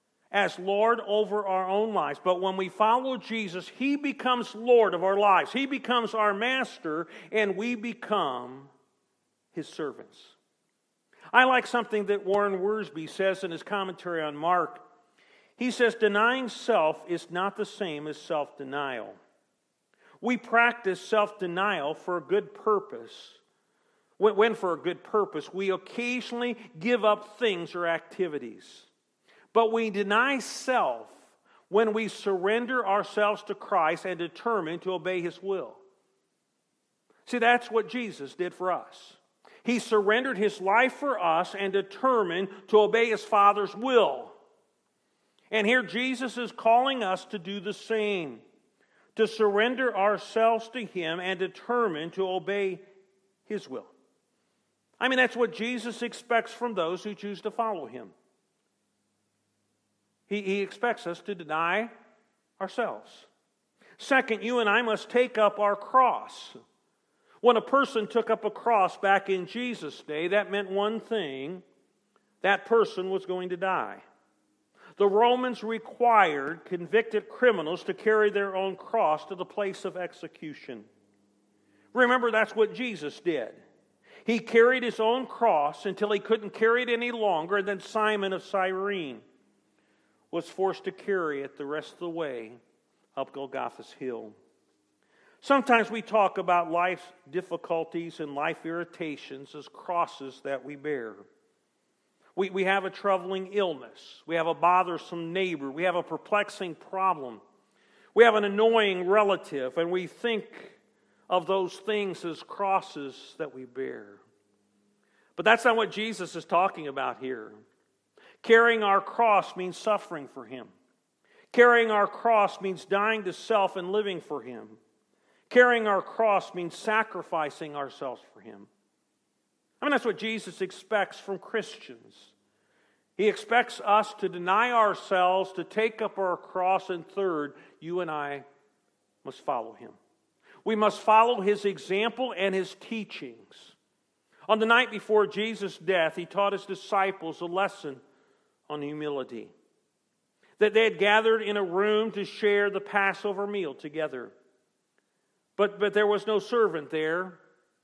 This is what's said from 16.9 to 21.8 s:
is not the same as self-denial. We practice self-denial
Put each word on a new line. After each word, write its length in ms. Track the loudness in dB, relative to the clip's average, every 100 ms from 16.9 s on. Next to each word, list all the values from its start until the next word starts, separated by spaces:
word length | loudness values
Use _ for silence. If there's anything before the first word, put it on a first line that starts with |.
| 0 -4
is 240 | -8 -6
not 260 | -4 -4 -4
the 100 | -8
same 400 | -6 -8 -6 -10
as 100 | -10
self-denial. 960 | -4 -4 -4 -8 -8 -6 -4 -6 -10 -16 _ _ _ _ _ _ _ _ _ -6
We 160 | -2 -2
practice 640 | 2 4 4 2 -4 -4
self-denial 920 | 0 2 2 -2 -6 -2 -2 -2